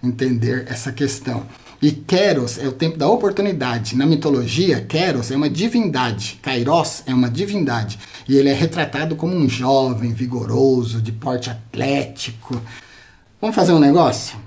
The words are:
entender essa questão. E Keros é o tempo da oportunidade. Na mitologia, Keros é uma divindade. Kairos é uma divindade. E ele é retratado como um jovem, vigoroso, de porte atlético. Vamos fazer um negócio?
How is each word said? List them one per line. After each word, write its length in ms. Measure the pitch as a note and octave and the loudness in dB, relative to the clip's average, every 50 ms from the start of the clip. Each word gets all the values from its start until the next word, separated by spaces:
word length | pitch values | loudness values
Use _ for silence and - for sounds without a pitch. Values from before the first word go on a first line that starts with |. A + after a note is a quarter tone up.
| - | -2
entender 600 | B2 A2+ A#2 C3 C3 B2+ A#2 A2+ A#2 B2 B2+ B2 - | -4 -2 0 0 0 0 0 0 0 -2 -2 -4 -8
essa 240 | A#2 A2 - C3+ | -10 -8 -8 -8
questão. 540 | B2 - C#3+ C3 - - - - A#2+ A2+ A2+ - - - - - - - | -4 -2 -2 -2 -2 -4 -6 -6 -6 -6 -8 -10 -16 -20 -20 -20 -8 0
E 100 | - D3+ | 0 0
Keros 680 | D3 - - - F#3+ F#3 G3+ G3+ E3 C#3+ A#2+ A2+ - - | 0 0 -2 0 2 4 4 4 2 2 0 -4 -4 -4
é 100 | C#3+ C3+ | -6 -6
o 60 | B2+ | -2
tempo 240 | - E3 D#3+ E3 D#3+ | -2 -2 -2 -2 0
da 100 | C#3 D#3 | 2 2
oportunidade. 880 | A3 A#3+ G3+ G3+ G3 G3+ G3+ G3+ F#3 D3+ B2+ B2+ A#2+ A#2 G#2+ - A#2 | 2 4 2 0 0 0 -2 -2 -2 -2 -2 -2 -2 -4 -4 -2 -2
Na 100 | B2+ C#3 | 0 2
mitologia, 760 | D#3+ D#3+ D3 - D#3 C#3 B2+ A#2+ A#2 A2+ C#3+ F#3 F#3 D#3 A#2 | 4 2 2 2 0 0 0 0 -2 0 0 2 2 2 0
Keros 500 | A2 - - D#3 F3+ F3+ D3 B2 A2+ A2+ | -2 -4 -2 0 0 0 0 -2 -2 -2
é 40 | C3 C#3 | -2 0
uma 120 | D3+ D3+ | 0 0
divindade. 880 | - D#3+ G3 A#3 A#3 A#3+ A3 F#3 D3 C3 B2+ A#2+ A2 G#2+ A2 - - - | 0 0 -2 0 2 2 0 2 0 0 -2 -2 -2 -4 -6 -10 -10 -8
Kairos 600 | - C#3+ C3 B2 A#2+ C3 D#3+ E3+ D3+ D#3+ - - - | -6 -4 -2 -2 0 2 2 2 2 0 -4 -6 -4
é 80 | - C3 | 0 2
uma 160 | B2+ B2+ A#2+ | 2 2 2
divindade. 680 | A#2 D3+ G3 G3+ G3+ G3+ E3 C#3 A#2 A#2 A2 G2+ - - - - - - - - | 0 -2 -2 -2 -2 -2 0 0 0 -2 -4 -4 -8 -12 -14 -18 -20 -16 -4 2
E 80 | C3+ | 4
ele 140 | C#3 C#3 C#3+ | 4 6 4
é 40 | D3 | 4
retratado 640 | C3+ E3 D#3+ - E3+ D#3 - - C3+ D#3 E3 D#3+ | 2 0 0 0 -2 -4 -4 -4 -4 -4 -4 -4
como 180 | D3+ - E3+ F#3 | -4 -2 -2 0
um 140 | F3 D3+ B2+ | 2 2 2
jovem, 640 | A2+ A2+ B2 C3 C#3 C3+ C3+ C3 B2 G#2+ A#2 A#2+ | 0 0 0 2 4 4 2 2 -2 -2 -2 -4
vigoroso, 920 | A2+ A2 C3 B2 B2 A#2+ A2+ G#2+ A2+ B2 C3+ C3+ C3 B2 A#2 A2 A2+ A2+ | -2 -2 -4 -4 -4 -6 -4 -2 2 4 4 4 4 4 0 -2 -2 -2
de 120 | A2 A2+ A2 | -4 -4 -4
porte 360 | - - C3+ B2+ B2 - A#2+ | -6 -6 -4 -4 -4 -4 -8
atlético. 1120 | A2+ - - - - A2+ B2 C3+ C#3 C#3 C#3 - - - - - A#2 A2 - - C3 A#2 A2+ - - - - - - - - - - _ _ _ _ _ | -10 -12 -14 -12 -6 -4 -2 -2 -2 -2 -4 -6 -10 -12 -12 -12 -12 -14 -10 -8 -8 -8 -8 -10 -18 -20 -20 -20 -20 -20 -20 -20 -20 _ _ _ _ _
Vamos 160 | - A3 A3+ | -4 -2 0
fazer 160 | A3 F3+ F3+ | 2 4 4
um 80 | F3 D#3+ | 6 6
negócio? 580 | D3 C#3 C#3+ F3 E3 B2+ A2 - - - - - - | 6 6 6 6 4 4 2 -2 -6 -10 -12 -14 -18